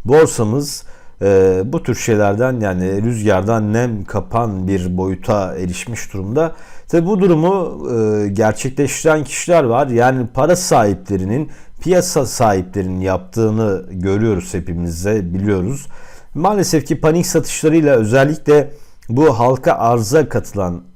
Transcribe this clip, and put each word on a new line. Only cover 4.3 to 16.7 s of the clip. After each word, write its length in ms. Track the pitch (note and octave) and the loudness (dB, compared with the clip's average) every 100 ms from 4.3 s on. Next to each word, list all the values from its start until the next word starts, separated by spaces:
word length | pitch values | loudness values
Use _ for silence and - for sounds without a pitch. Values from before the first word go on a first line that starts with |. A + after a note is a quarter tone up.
| A2+ A#2 F#2+ F#2 | -2 -2 -2 -2
bir 300 | G2 F2+ F2+ | -2 -2 -2
boyuta 580 | F#2 F2+ - G#2+ F#2 D2 | -2 -4 -2 -2 -2 -4
erişmiş 580 | F#2 F2 - A2 - | -6 -6 -8 -10 -10
durumda. 420 | G2+ F#2+ C3 D#3+ - - - - | -8 -4 -2 -2 -4 -14 -16 -2
Tabi 180 | E3 E3+ | 0 2
bu 140 | G#3 | 2
durumu, 680 | F#3 D#3+ E3+ G3 E3 C#3+ D3 | 4 4 2 0 -2 -6 -4
e, 360 | A#2+ G#2+ G#2+ G#2 | 0 0 0 0
gerçekleştiren 960 | G2 A2 G#2+ C3 B2+ C#3 - D#3+ D#3 | 0 0 0 -4 -2 -2 0 0 0
kişiler 400 | C#3+ - - E3+ | 0 -6 0 2
var. 240 | C3+ A#2 C#3+ | 4 2 2
Yani 400 | A#2 B2 C3 A#2 | 2 2 2 -2
para 220 | - D3+ F3+ | 0 2 2
sahiplerinin, 960 | - C#3+ G#2 F#2 - G2 F#2 A#2+ D3 - - - | 2 2 2 0 -2 -4 -2 -4 -4 -10 -18 -8
piyasa 440 | D#3+ F3+ F3+ D#3+ B2+ | 0 2 2 0 -2
sahiplerinin 760 | - A2+ F#2+ F#2 G2+ F#2 F#2 | 0 2 2 -2 -4 -4 -2
yaptığını 840 | F#2 F#2 - A2+ A2 G#2+ A2 F#2+ - | -2 -2 -4 -2 0 2 0 -2 -6
görüyoruz 600 | F#2 F#2+ G2+ A2+ F#2+ F2+ | -6 -2 0 0 0 -4
hepimiz 520 | F#2+ F2 E2+ F2 E2 G2 | -6 -6 -6 -6 -4 -2
de, 280 | G#2+ F2+ | -2 -2
biliyoruz. 540 | F#2 G2+ G2 F#2 C3+ - - - - - C#3+ | -2 -2 0 -2 -6 -10 -14 -14 -18 -12 -4
Maalesef 500 | F3+ G#3 F3 | 0 0 0